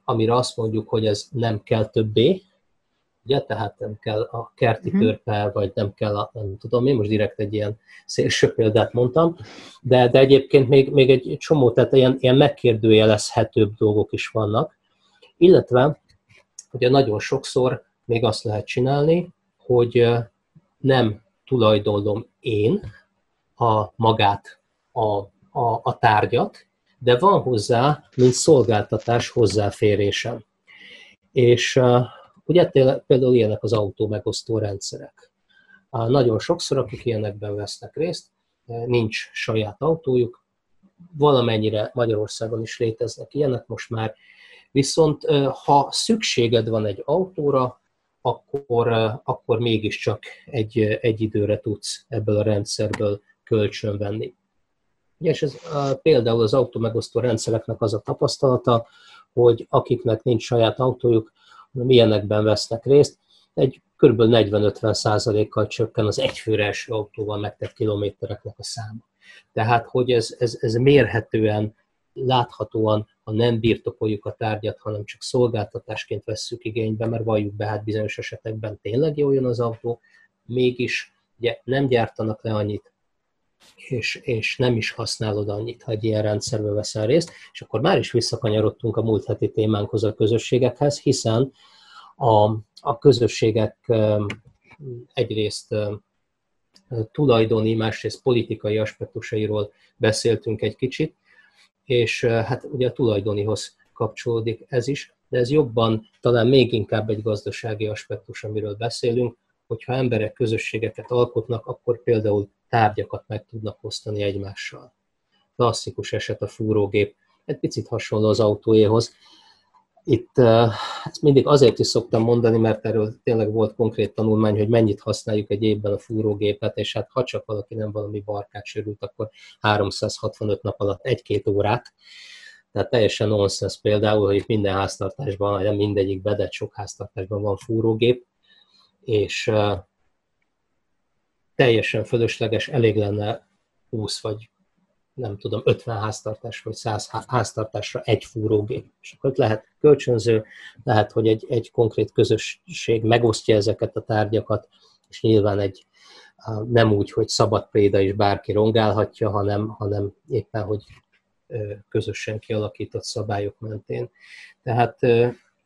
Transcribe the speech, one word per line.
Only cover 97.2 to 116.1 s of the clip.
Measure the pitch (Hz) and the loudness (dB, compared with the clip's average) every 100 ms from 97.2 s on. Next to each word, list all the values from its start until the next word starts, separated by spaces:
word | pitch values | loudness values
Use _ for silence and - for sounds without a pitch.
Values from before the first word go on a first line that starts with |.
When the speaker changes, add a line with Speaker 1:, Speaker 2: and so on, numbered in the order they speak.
| 143 113 113 113 110 | 4 4 4 2 0
Speaker 1:
másrészt | 113 110 - 107 - | 0 -2 -4 -8 -6
politikai | 127 120 - 107 107 107 | -2 0 -2 -6 -4 -2
aspektusairól | 107 - - 113 - 110 107 107 101 _ _ - | -4 -6 -12 -12 -8 -4 -4 -4 -6 _ _ -4
beszéltünk | 110 107 120 107 117 107 | -2 0 0 -2 -2 -4
egy | 107 - | -6 -4
kicsit, | 131 - 160 _ _ _ _ _ _ _ | -6 -4 -6 _ _ _ _ _ _ _
és, | - 123 113 - | -2 0 0 0
ö, | 120 | 0
hát | 113 113 127 | 0 -2 -6
ugye | - 135 123 | -6 -4 -4
a | |
tulajdonihoz | - 120 101 104 104 104 107 - _ _ | 0 0 0 -2 -4 -4 -4 -8 _ _
kapcsolódik | - 110 - 123 117 113 110 - | -6 -6 -6 -4 -4 -4 -8 -6
ez | 123 127 | -4 -4
is, | 143 - _ - | -6 -10 _ -6
de | 123 | -2
ez | 120 | 0
jobban, | 151 127 113 113 110 - _ | 0 0 2 0 0 -6 _
talán | 120 120 117 | 0 2 4
még | 135 120 | 4 4
inkább | 113 101 110 110 | 0 -2 -4 -2
egy | 104 | -4
gazdasági | 107 104 - - 117 104 107 | -4 -4 -6 -10 -10 -6 -6
aspektus, | 107 - - - - | -8 -12 -14 -14 -14
amiről | 107 107 104 | -8 -6 -6
beszélünk, | 104 120 - 123 117 120 - _ _ - | -6 -8 -4 -2 0 -2 -6 _ _ -10
hogyha | 113 - | -10 -6
emberek | 127 127 110 107 | -2 0 0 -4
közösségeket | - 117 110 - 110 110 - - | -4 -2 -2 -4 -6 -6 -8 -4
alkotnak, | 120 120 117 - 113 - | 0 0 -2 -4 -6 -8
akkor | - - 117 | -10 -4 -4
például | - 110 107 104 101 _ - | 0 0 2 -2 -2 _ -4
tárgyakat | 120 107 104 - 98 - | 0 0 0 -10 -10 -10
meg | 107 - | -12 -12
tudnak | 113 104 - | -12 -12 -12
osztani | 107 - 110 104 | -14 -12 -8 -4
egymással. | 101 98 98 95 - - - _ _ _ _ _ _ - | -4 -4 -8 -12 -16 -16 -20 _ _ _ _ _ _ -2
Klasszikus | 120 - - - - | 0 0 -8 -10 -6